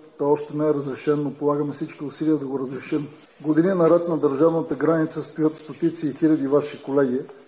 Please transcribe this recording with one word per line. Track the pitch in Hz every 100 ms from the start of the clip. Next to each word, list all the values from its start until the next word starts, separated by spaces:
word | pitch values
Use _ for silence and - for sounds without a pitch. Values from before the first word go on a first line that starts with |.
| - -
Той | 143
още | 147 - 147
не | 151
е |
разрешен, | 147 139 127 - 147
но | 147
полагаме | - 147 143 147
всички | - 156 -
усилия | 143 - 156 151
да | 135
го | 131
разрешим. | 131 131 - 151 143 - - -
Години | 147 156 175
наред | 190 160 170 170
на | 156
държавната | 143 135 165 160 160
граница | 139 147 165 156 156
стоят | - - 156 151
стотици | - 131 165 170 147
и |
хиляди | 127 160 151 135
ваши | 143 - -
колеги. | - 139 135 127 - -